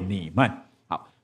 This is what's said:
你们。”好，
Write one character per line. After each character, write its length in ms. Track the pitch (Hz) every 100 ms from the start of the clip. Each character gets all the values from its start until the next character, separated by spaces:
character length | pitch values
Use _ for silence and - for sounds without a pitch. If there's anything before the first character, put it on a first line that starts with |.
| 92
你 220 | 98 80
们。” 160 | 92 135 - - _ -
好， 220 | 85 - _